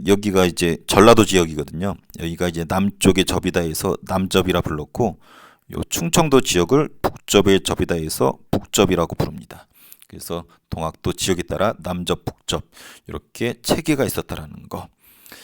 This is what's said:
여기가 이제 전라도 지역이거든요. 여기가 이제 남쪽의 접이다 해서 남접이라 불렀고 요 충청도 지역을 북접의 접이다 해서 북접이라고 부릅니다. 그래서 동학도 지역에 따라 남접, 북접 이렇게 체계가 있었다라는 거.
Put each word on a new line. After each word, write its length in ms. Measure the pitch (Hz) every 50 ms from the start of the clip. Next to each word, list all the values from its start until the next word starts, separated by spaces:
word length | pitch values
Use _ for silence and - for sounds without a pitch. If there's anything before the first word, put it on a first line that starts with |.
| -
여기가 400 | - 101 101 104 104 92 95 92
이제 320 | 90 82 - 87 85 80 - -
전라도 380 | - - 98 101 117 117 113 104
지역이거든요. 680 | 92 95 92 85 80 78 76 71 - 78 80 95 101 85 - _ _ - -
여기가 300 | 80 82 85 - 90 90
이제 160 | 80 82 85
남쪽의 600 | 78 92 95 98 101 95 - - 98 92 95 90
접이다 340 | - - 87 - 92 85 92
해서 340 | 85 80 78 - - 98 - -
남접이라 600 | - - 95 92 95 92 - 95 87 92 87 87
불렀고 580 | - - 80 76 73 - - - 120 101 80 - _ _ - - - - _ _ _ - -
요 60 | - - -
충청도 520 | - - 170 170 - 175 165 151 135 127
지역을 460 | 120 - - 90 87 - 127 151 156 - - -
북접의 600 | - - - - _ - - 101 95 98 98 92
접이다 340 | - - - - 90 - 90
해서 420 | 82 80 78 - - 127 131 - - - _
북접이라고 680 | - 101 - - - 113 101 92 92 85 82 - -
부릅니다. 500 | - - 78 76 76 - - - - - _ _ _ - - - - _ _
그래서 360 | - 80 - - 85 85 82 _ _ _ _ -
동학도 420 | - 87 80 80 - _ - -
지역에 300 | 85 - - 98 92 85
따라 320 | 85 - 82 80 95 110 - -
남접, 420 | - 90 90 87 87 87 87 - -
북접 400 | - - _ _ - 85 80 - _ _ - - - - - _
이렇게 480 | - 82 78 - _ - - 117 120 - -
체계가 420 | - - - - 156 - 151 135 123
있었다라는 640 | 95 - 82 78 - - - 78 73 - - - -
거. 200 | - 90 85 - _ _ _ _ _ _ - - - -